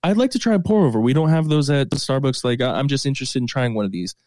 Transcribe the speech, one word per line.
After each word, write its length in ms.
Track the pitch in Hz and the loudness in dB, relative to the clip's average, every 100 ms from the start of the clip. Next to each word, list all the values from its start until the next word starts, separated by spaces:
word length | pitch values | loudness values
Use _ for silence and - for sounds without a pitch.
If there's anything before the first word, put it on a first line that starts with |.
I'd 140 | 165 208 | 2 2
like 140 | 254 | 2
to 80 | 254 | 0
try 160 | 233 208 | 0 0
a 40 | |
pour 260 | 170 214 165 | 2 4 4
over. 140 | 110 | 2
We 140 | 117 | 2
don't 160 | 139 160 | 2 2
have 180 | 160 156 | 2 2
those 220 | 151 139 | 0 2
at 200 | 143 135 | 0 0
the 60 | 139 | -4
Starbucks. 460 | - 135 139 127 | -2 -2 0 -2
Like, 180 | 127 120 | -2 -2
I, 100 | 127 | -2
I'm 180 | 92 143 | 0 -2
just 160 | 139 143 | -2 -2
interested 360 | 135 131 135 | -4 -4 -4
in 60 | 120 | -4
trying 260 | 139 123 | -2 -2
one 120 | 110 104 | -2 -4
of 60 | |
these." 240 | 92 90 - | -4 -8 -10